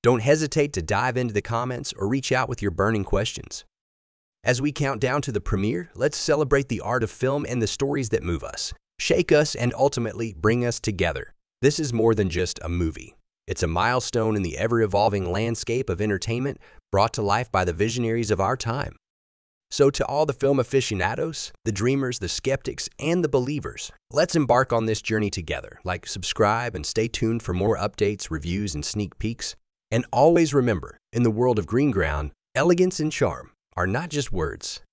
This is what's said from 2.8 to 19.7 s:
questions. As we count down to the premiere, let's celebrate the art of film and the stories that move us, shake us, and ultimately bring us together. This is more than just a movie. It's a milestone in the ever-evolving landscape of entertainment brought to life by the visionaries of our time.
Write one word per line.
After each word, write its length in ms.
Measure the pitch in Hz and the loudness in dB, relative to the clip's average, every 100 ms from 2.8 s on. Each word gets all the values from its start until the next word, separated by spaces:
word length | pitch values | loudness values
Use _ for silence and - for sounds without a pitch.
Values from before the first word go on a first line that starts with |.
| 101 110 | 2 2
questions. 600 | 95 98 113 - - - - _ _ _ _ _ _ _ | 0 0 -2 -6 -12 -16 -16 _ _ _ _ _ _ _
As 180 | - 123 | 0 2
we 120 | 147 | 0
count 280 | 143 139 107 | 0 -2 0
down 220 | 123 143 | 0 0
to 80 | 135 | 0
the 100 | 101 | -4
premiere, 520 | - 95 104 170 - | 0 0 0 -2 -6
let's 240 | - 139 - | -2 -2 0
celebrate 500 | - 151 143 139 135 | 0 2 4 2 2
the 120 | 113 | -4
art 240 | - 123 | -2 -2
of 60 | 110 | -2
film 340 | - 131 143 - | -2 -2 -2 -2
and 140 | 123 | -2
the 60 | 107 | -2
stories 400 | - 139 143 113 | 0 -2 -2 0
that 160 | 104 | -2
move 180 | 87 82 | 0 -4
us, 320 | - - - - _ - | -6 -8 -8 -10 _ -8
shake 320 | - 170 - | 0 2 6
us, 240 | 147 147 - | 4 4 0
and 180 | 120 | -2
ultimately 580 | - 139 - 113 - 117 78 | 2 2 2 -6 -4 -8 0
bring 260 | 107 120 | 2 2
us 140 | 120 117 | 0 -2
together. 560 | - 92 85 67 - - _ _ | -4 0 0 0 -4 -16 _ _
This 200 | 135 151 | 2 2
is 120 | 147 | -2
more 220 | 117 113 | 2 4
than 160 | 107 95 | 4 2
just 300 | 85 90 - | 0 -4 -4
a 60 | 82 | -4
movie. 480 | 87 82 - - _ _ _ - | -2 -2 -4 -16 _ _ _ -10
It's 160 | 95 | -2
a 20 | 85 | 0
milestone 720 | 85 107 127 - 120 110 107 | 2 2 0 0 0 0 0
in 60 | |
the 140 | 90 - | -2 -2
ever-evolving 760 | 110 117 107 98 110 101 90 | 0 2 2 2 2 0 -2
landscape 580 | 92 113 110 - 117 131 | -2 -2 -4 -2 -2 -2
of 100 | 87 | -2
entertainment 580 | 107 98 - 117 135 - - - _ | 0 -2 -2 -2 -4 -6 -18 -20 _
brought 200 | 98 110 | 2 2
to 80 | - | 0
life 280 | 101 107 123 | 0 0 0
by 140 | 95 | 0
the 80 | 90 | 0
visionaries 580 | 82 107 120 117 117 107 | 0 -2 0 -2 -2 0
of 100 | 95 | 0
our 160 | 98 131 | 0 -2
time. 380 | 120 120 - - _ _ _ _ _ _ _ | -4 -4 -6 -10 _ _ _ _ _ _ _